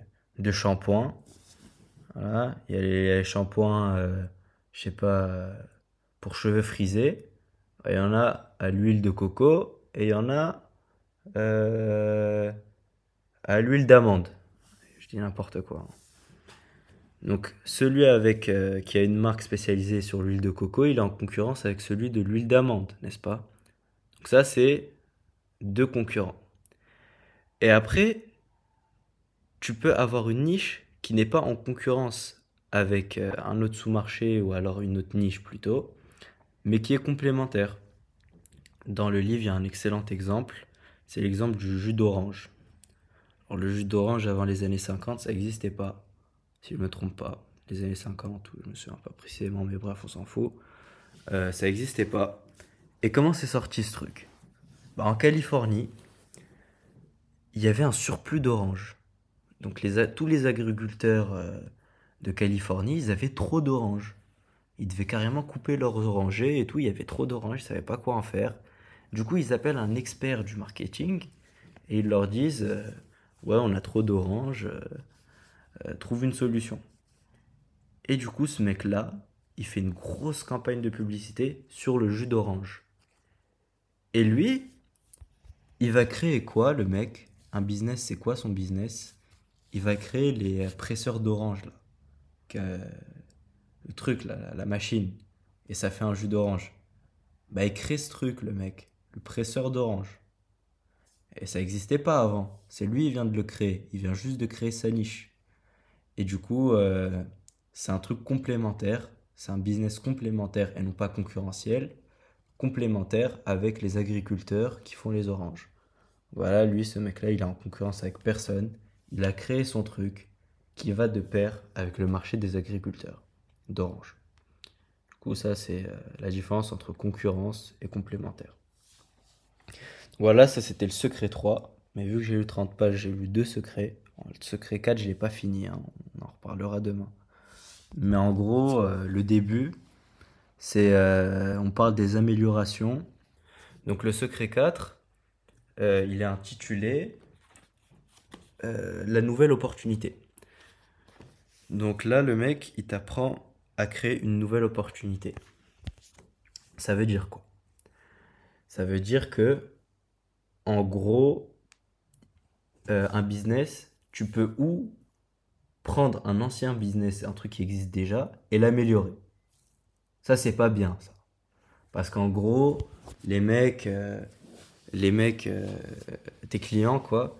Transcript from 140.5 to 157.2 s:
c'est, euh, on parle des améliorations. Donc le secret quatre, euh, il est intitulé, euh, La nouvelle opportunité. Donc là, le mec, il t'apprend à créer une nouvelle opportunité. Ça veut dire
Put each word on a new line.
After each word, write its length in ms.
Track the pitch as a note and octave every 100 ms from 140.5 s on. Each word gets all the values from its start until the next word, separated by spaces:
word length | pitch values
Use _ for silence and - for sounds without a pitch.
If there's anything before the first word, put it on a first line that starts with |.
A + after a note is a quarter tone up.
| _
c'est, 360 | - G#2 G2+
euh, 640 | G2 F#2+ F#2+ F#2+ F#2+ G2 G2+
on 100 | G2+
parle 240 | G2 A2+
des 220 | G#2+ G2+ G#2+
améliorations. 880 | A2+ A2 A2 G#2+ G2+ - A2 C3 F3 _ _ _ _ - - - -
Donc 180 | G2+
le 80 | A2+
secret 360 | G#2+ B2 - A2
quatre, 500 | B2 D3+ - - - _ _ _ _ _ _ _ -
euh, 260 | G#2 G2 G2
il 140 | G2
est 40 | G#2
intitulé, 920 | G2 G2+ - - G2+ G#2+ C#3+ F3 - _ _ _ _ _ _ _ _ _ _ _ - _ -
euh, 380 | A2+ G#2+ F#2 F2 G2+
La 140 | A2+
nouvelle 300 | A#2 A#2+ D3+
opportunité. 640 | - B2 - A2+ A2 - - _ - - _ - _ _ _ _ _ - _ _ _ _
Donc 340 | G2+ G#2+ G#2
là, 160 | A2+ B2+
le 140 | C#3 A2+
mec, 380 | B2+ D3 - -
il 80 |
t'apprend 680 | - G2+ - - C3 - - _ _ -
à 80 | G#2
créer 340 | - A#2+ -
une 180 | A2 G#2
nouvelle 240 | G#2+ A#2
opportunité. 720 | A2+ A2 G2+ - G2+ G2 - - - _ _ _ - - - - _ _ _ - _ -
Ça 180 | -
veut 120 | G2+ A2
dire 240 | G2